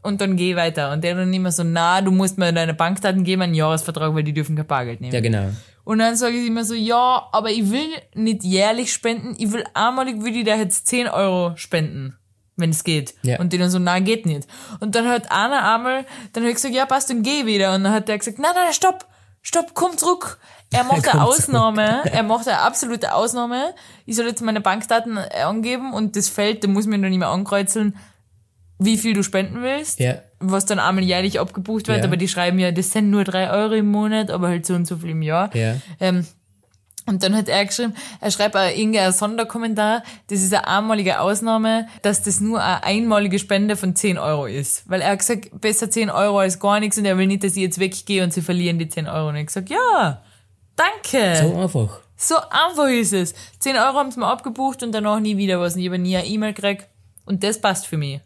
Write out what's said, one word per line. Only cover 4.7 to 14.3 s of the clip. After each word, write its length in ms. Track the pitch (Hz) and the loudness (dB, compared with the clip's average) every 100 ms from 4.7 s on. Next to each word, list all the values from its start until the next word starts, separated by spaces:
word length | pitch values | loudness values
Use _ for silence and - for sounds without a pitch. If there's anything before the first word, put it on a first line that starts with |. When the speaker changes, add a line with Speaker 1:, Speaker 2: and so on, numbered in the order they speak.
| 139 123 117 | -2 -2 -8
Speaker 1:
nehmen.“ 140 | 123 | -4
Speaker 2:
Ja, 60 | 127 | -2
genau. 280 | 117 107 98 104 - _ | 0 0 -2 -6 -14 _
Speaker 1:
Und 160 | - 220 | -4 2
dann 160 | 226 233 | 2 2
sag 180 | 240 | 0
ich 120 | 240 240 | 0 -2
immer 180 | 226 220 | -2 -2
so, 80 | |
„Ja, 540 | 233 220 233 247 254 - | -2 0 2 4 2 2
aber 180 | 220 220 | -2 0
ich 200 | 220 202 | 0 0
will 180 | 247 311 320 - | 0 -2 -8 -12
nicht 300 | - 220 220 | -2 -2 0
jährlich 480 | 185 185 202 233 247 | 0 2 2 2 -2
spenden, 420 | - 233 233 254 - | -2 -2 -4 -8 -4
ich 120 | 220 | -2
will 100 | 226 - | -2 -4
einmalig, 500 | - 220 254 262 220 | 0 0 0 -2 -4
will 140 | 226 233 | -4 -2
ich 80 | |
da 100 | 214 | 0
jetzt 320 | 214 202 - - | 0 0 0 0
zehn 220 | 247 240 | 0 0
Euro 480 | - 196 180 175 160 | 0 0 0 -2 -4
spenden, 600 | - 170 156 135 135 - _ _ _ - | -4 -2 -2 -6 -12 -14 _ _ _ -4
wenn 140 | 165 | 0
es 140 | 156 | 0
geht.“ 300 | - 156 135 - | 0 -2 -2 -6
Speaker 2:
Ja. 180 | 127 123 | -2 0
Speaker 1:
Und 120 | 175 | 0
die 60 | 175 | 2
dann 120 | 180 | 2
so, 80 | 180 | 2
„Na, 200 | 180 180 | 2 2
geht 260 | 190 226 | 2 0
nicht.“ 200 | 180 | -2